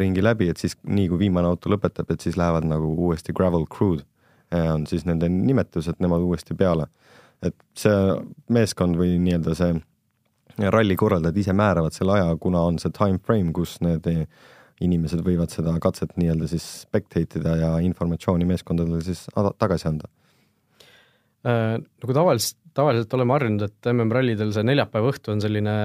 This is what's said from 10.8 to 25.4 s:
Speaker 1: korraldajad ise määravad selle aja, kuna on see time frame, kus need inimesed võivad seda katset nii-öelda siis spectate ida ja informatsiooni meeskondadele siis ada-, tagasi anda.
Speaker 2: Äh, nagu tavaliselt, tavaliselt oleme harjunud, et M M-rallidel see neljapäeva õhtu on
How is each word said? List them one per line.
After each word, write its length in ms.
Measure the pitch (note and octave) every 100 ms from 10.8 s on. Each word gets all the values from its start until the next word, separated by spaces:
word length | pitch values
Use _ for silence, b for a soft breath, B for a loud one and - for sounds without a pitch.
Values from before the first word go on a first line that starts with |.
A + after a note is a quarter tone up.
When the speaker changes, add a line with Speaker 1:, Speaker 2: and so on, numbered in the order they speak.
| G#2 F2+
Speaker 1:
korraldajad 380 | G#2+ F2+ E2 F#2
ise 160 | G2
määravad 400 | F#2+ G#2 E2+ D#2+
selle 220 | - F#2+ G2+
aja, 160 | E2+ E2
kuna 220 | F#2 F2 E2+
on 140 | E2
see 80 | F2
time 300 | - G2+ F#2
frame, 300 | - A2 E2+
kus 220 | E2+ E2+ - E2+
need 220 | E2 E2+ E2 D2+ b b b b b
inimesed 380 | F2+ E2+ D#2+ E2+
võivad 300 | F2+ F2 E2
seda 220 | - E2 E2
katset 380 | - - D#2+ -
nii-öelda 300 | E2+ D#2+ D#2
siis 140 | E2+ - -
spectate 560 | - G#2+ - E2+ E2 D#2+
ida 140 | E2 E2
ja 80 | D#2+ E2 F2+
informatsiooni 640 | - E2+ E2 - F2 F2
meeskondadele 540 | F2+ - E2+ E2 E2 F2
siis 220 | E2+ - G#2
ada-, 140 | G2+
tagasi 320 | - G#2 E2 E2
anda. 180 | D2+ - _ b b b b b b b b b b b b B2+
Speaker 2:
Äh, 300 | A#2 A2 A2+
nagu 380 | - _ B2 C3
tavaliselt, 400 | F3 A#2+ - - _
tavaliselt 400 | - D3 A#2 A2+ C3
oleme 180 | A#2+ C#3+
harjunud, 300 | A#2 G#2 G2+
et 240 | - A#2+
M 100 | A#2+ A2
M-rallidel 480 | B2 B2+ G#2+ G#2+ G#2
see 80 | A2+
neljapäeva 460 | C#3+ G#2+ A2 A#2+
õhtu 220 | - -
on 100 | G#2